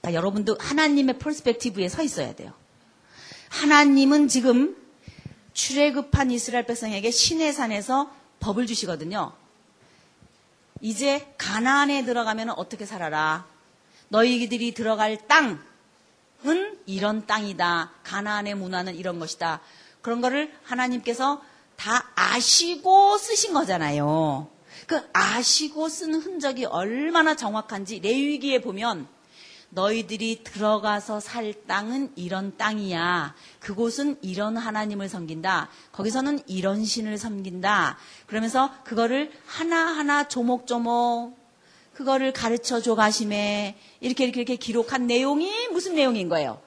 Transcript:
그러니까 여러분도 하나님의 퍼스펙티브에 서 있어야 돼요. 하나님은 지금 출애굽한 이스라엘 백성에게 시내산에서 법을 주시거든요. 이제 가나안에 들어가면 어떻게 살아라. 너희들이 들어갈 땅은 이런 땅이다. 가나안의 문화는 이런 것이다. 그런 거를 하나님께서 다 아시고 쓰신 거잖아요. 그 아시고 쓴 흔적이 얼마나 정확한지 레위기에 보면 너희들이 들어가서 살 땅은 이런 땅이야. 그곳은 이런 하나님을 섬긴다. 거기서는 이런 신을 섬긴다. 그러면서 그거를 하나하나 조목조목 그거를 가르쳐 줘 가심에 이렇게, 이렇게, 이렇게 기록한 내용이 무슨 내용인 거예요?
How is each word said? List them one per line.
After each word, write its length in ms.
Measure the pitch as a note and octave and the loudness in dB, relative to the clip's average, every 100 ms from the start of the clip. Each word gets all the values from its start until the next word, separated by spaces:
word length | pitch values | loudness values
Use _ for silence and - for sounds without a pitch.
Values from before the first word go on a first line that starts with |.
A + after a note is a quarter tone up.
그러니까 180 | F3+ E3+ | -2 -2
여러분도 380 | F#3 G3+ G#3 A3 | 0 -2 -2 -2
하나님의 600 | - C#4+ D#4 C#4+ C4 B3+ | -2 0 4 4 2 0
퍼스펙티브에 680 | D#4 D4+ - A#3 A#3+ G3 F#3 | -4 -2 -2 0 -2 -2 -4
서 140 | - | -2
있어야 320 | D#4 - B2+ | -4 -2 -6
돼요. 180 | - F#2+ - _ _ _ _ _ - - - - | -8 -16 -20 _ _ _ _ _ -20 -20 -20 -12
하나님은 800 | - D4 D4 D4 C#4 C4+ D4 C#4+ | -2 6 8 8 8 6 6 4
지금 480 | C4 B3+ B3 D4 - - _ - - - - _ | 4 4 4 4 -2 -20 _ -20 -18 -20 -20 _
출애굽한 800 | - - C4+ D4 C#4+ C#4+ - C4+ | -6 -4 2 2 2 0 2 2
이스라엘 360 | A#3+ A#3 A#3+ A#3+ | 0 -2 -2 -2
백성에게 440 | A#3 A3 G3+ G#3+ | -4 -4 -2 -2
시내산에서 1000 | A#3+ - D#4+ D#4 D4 A#3+ G#3 G3+ C4 C#4+ - _ _ | 0 0 2 0 0 -2 -4 0 0 0 -8 _ _
법을 260 | G#3+ G3 A#3+ | -4 -2 -2
주시거든요. 680 | A#3 - E3 D#3 G3+ D#3 - _ _ _ _ _ _ _ _ - _ _ _ _ - | -4 -4 -6 -6 -6 -6 -10 _ _ _ _ _ _ _ _ -20 _ _ _ _ -12
이제 520 | G#3+ G#3 C#4 C#4 C#4+ _ | -8 -2 -2 -2 -4 _
가나안에 680 | F#3+ G3+ A#3+ C#4 C#4+ C#4+ | -6 -2 2 4 4 2
들어가면 460 | B3 A#3+ A3 A3 A3+ | 0 -2 0 -2 -4
어떻게 340 | - F3+ G#3+ | -6 -8 -10
살아라. 640 | G3+ G#3 E3 D3+ D#3 D#3+ F3+ _ _ _ _ _ _ | -12 -8 -4 0 0 -2 -6 _ _ _ _ _ _
너희들이 680 | G#3 A#3+ B3 A#3 A#3+ A#3+ | 2 4 2 0 -2 -4
들어갈 540 | A3+ A3 G#3+ G#3+ G#3+ - | -4 -2 0 0 -2 4
땅은 320 | D4+ C4+ D#3+ - _ _ _ _ _ _ _ C4+ E4+ G4+ G#4 - | 6 6 -2 -10 _ _ _ _ _ _ _ 0 0 0 -8 -8
이런 400 | F#3+ G#3 G#3+ G#3+ | -2 -2 -2 -2
땅이다. 680 | G#3+ G#3 F3 F3 E3+ E3 - | -2 -2 -2 0 0 -4 -12
가나안의 540 | - F#3+ G#3 G#3 G3+ G3+ | -10 -8 -4 -4 -4 -6
문화는 400 | F#3 F#3 F3+ E3+ | -6 -6 -6 -8
이런 240 | F3+ F3 | -8 -6
것이다. 400 | D#3+ - E3 D#3 - - - _ | -8 -6 -6 -6 -10 -20 -20 _
그런 180 | - A#3 | -6 -2
거를 320 | B3 C4+ D4+ - | 0 0 -4 -8
하나님께서 760 | - B3 B3+ B3 A#3 A#3 C4+ C#4+ - - _ - | -8 -4 -2 -2 -4 -2 0 -2 -8 -20 _ -12
다 340 | - A#3+ - - | -2 -2 0 0
아시고 1000 | F#3+ A#3+ - - E4+ F4 F4+ F#4+ G4+ G#4 | 2 2 4 4 4 0 6 8 10 6
쓰신 340 | - G#4 G#4+ | 0 0 2
거잖아요. 960 | D#4 A#3 F3+ D3+ D3 D3 D#3 D#3 C#3 D3+ _ _ - - | 0 0 0 0 2 2 2 2 0 -6 _ _ -20 -4
그 120 | D#4 - | -4 0
아시고 760 | F3+ G3 G#3+ A#3+ - D4+ D4+ D#4+ | 0 2 2 2 2 0 -4 -4
쓴 260 | D#4 D#4+ | -4 -2
흔적이 500 | D#4+ D#4+ F4+ C#4 C4 | -2 -2 -4 -4 -2
얼마나 720 | B3 E3 G3 A#3+ D4+ E4+ D#4+ D#4 | -4 -2 -2 -2 0 4 4 2
정확한지 640 | A3+ G#3+ G#3 G3+ F#3+ G#3+ | -2 -4 -6 -10 -8 -6
레위기에 600 | F#3 B3+ C#4 D4 C4+ C4 | 0 0 0 -2 0 0
보면 460 | B3 F#3+ A#3 F#3+ C3+ _ _ - - - - | 0 -4 -4 -4 -8 _ _ -20 -20 -20 -12
너희들이 720 | F3+ G3 A3+ F#3 G#3+ A3+ A3+ | -2 0 0 -4 -6 -4 -6
들어가서 760 | - G3 G#3+ G#3+ G#3 G#3 G3+ G#3+ | -8 -2 2 2 2 -2 -4 -8
살 340 | G3+ A#3+ A3 G#3 - | -8 -8 -8 -8 -4
땅은 460 | F#3+ G#3+ C4 C#4 | -4 -2 -4 -6
이런 440 | - F3 F#3+ G3 - | -8 -6 -6 -6 -4
땅이야. 760 | G#3 G#3+ G3 E3+ E3+ F3 D3 - - - | -4 -2 -4 -2 0 0 -2 -10 -20 -18
그곳은 600 | - G3 A#3 A#3 C#4+ C#4+ | -12 -4 -2 0 -4 -4
이런 380 | F#3+ F#3 G#3 A3+ | -6 -4 -4 -4
하나님을 500 | A#3 G#3+ G#3+ G3+ G3 | -4 -4 -4 -4 -6
섬긴다. 600 | F3+ E3 D#3+ F3+ F3+ D3+ - - | -8 -8 -6 0 0 -2 -12 -20
거기서는 480 | - G3 A#3+ C4+ D4 - | -6 -2 0 0 -2 -4
이런 380 | F#3 F#3 G3+ | -2 0 0
신을 320 | G#3+ A3+ G#3+ G#3 | -2 -2 -4 -6
섬긴다. 800 | A3+ G3+ F#3+ F3+ F#3+ G#3 D3+ C#3 - - - | -8 -8 -8 -4 0 2 2 -2 -16 -20 -8
그러면서 480 | G#3+ A3+ B3+ C4+ - | -4 0 2 0 -2
그거를 480 | - A3+ A#3 C4 D4+ - - | -6 0 2 0 -2 -8 -16
하나하나 840 | - E4 E4 E4 D#4 C#4+ C#4+ C#4+ | -6 0 0 0 0 0 2 0
조목조목 1120 | B3+ A#3+ B3 B3 A#3+ A#3 A#3+ A#3+ A#3 A#3+ B3 _ _ _ _ _ | -2 0 0 -2 -4 0 2 2 0 -4 -14 _ _ _ _ _
그거를 380 | - C4 C4+ C4 | -8 0 2 2
가르쳐 480 | C4 A3+ A#3 A#3 A#3+ | 0 -2 -2 -2 -2
줘 140 | A#3+ | 0
가심에 840 | A3 G#3+ G#3+ G#3 G#3 G#3 G#3 G3+ G3+ - _ | 4 4 2 -2 -2 -2 -2 -4 -8 -20 _
이렇게, 240 | B3 B3+ | -4 0
이렇게, 160 | B3+ B3+ | 0 0
이렇게 160 | B3 B3 | -4 -4
기록한 500 | - A#3 A3+ C4+ A#3+ | -2 -2 0 -2 2
내용이 600 | A#3+ C4+ D4 F4+ G#4+ A#4+ | 2 4 2 0 -2 -2
무슨 260 | F4+ F#4 | -4 -2
내용인 340 | E4 C4+ A#3 F3+ | 2 2 2 0
거예요? 320 | E3 C#3 A2 | 0 -2 -6